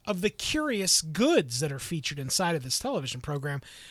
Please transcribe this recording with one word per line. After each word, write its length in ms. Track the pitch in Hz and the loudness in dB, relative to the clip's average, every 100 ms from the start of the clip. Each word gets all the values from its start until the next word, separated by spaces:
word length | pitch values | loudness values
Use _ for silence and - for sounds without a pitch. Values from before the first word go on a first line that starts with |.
| - | -4
of 140 | 190 | 0
the 100 | 208 | 0
curious 720 | - - 302 302 214 185 - | -2 -2 0 0 0 2 2
goods 600 | 160 156 269 320 131 123 | 2 2 6 6 4 -2
that 120 | 151 | -2
are 60 | 135 | -4
featured 400 | - 165 - 143 | -4 -4 -4 -6
inside 360 | 131 - 175 | -2 0 2
of 80 | 165 | 0
this 140 | 127 - | -2 -2
television 420 | 262 233 131 127 | 0 -2 -4 -6
program, 400 | 151 143 143 143 - - - | -4 -4 -4 -6 -8 -18 -20